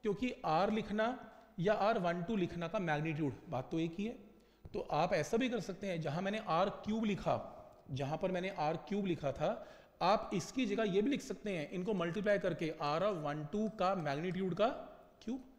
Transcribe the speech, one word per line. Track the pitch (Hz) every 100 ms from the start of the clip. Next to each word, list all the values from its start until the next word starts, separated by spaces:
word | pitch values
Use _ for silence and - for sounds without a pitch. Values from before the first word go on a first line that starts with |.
क्योंकि | 214 196 254 - 170
आर | 156 202
लिखना | 220 208 214 220 254 - - - -
या | 175
आर | 214 202 233
वन | 175 175
टू | 170 220
लिखना | 170 170 170
का | 165
मैग्नीट्यूड | 170 151 160 151 147 113 -
बात | 127 131
तो | 165
एक | 165 165
ही |
है। | 208 254 - - - _
तो | - - -
आप | 147 175
ऐसा | 180 147 226
भी | 254
कर | 226
सकते | 175 185 202
हैं, | 170
जहां | 156 151
मैंने | 190 214 214
आर | 165 202 -
क्यूब | - 220
लिखा, | 214 196 160 120 - - - - -
जहां | 131 135 127
पर | 185
मैंने | 180 185 190
आर | 151 170 -
क्यूब | 202 196
लिखा | 170 143
था, | 127 160 233 - - - -
आप | 170 220 -
इसकी | 202 - - 247
जगह | 202 220
ये | 185
भी | 220
लिख | 254
सकते | - 196 208
हैं, | 180 147
इनको | 185 185
multiply | 202 170 170 202 202
करके | 196 165 165 165
R | 147 156
of | 196 185
one | 147 151 151
two | 208 220 220
का | 180 196
magnitude | 147 143 175 180 190
का | 170 220 - - - - -
क्यूब। | - 254 -